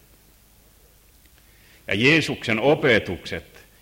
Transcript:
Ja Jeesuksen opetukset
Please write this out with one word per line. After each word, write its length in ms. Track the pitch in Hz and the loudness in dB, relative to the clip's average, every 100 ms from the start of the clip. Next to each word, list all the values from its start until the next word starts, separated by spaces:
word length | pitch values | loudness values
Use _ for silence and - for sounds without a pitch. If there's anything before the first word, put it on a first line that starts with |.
| _ _ _ _ _ _ _ _ _ _ _ _ _ _ _ _ _ - - | _ _ _ _ _ _ _ _ _ _ _ _ _ _ _ _ _ -20 -6
Ja 60 | |
Jeesuksen 680 | 98 127 160 143 127 - 110 | 0 2 2 0 -6 -4 0
opetukset 1040 | 131 156 139 107 - 85 - 87 - - - _ | 2 2 2 2 0 -10 -10 -12 -14 -20 -20 _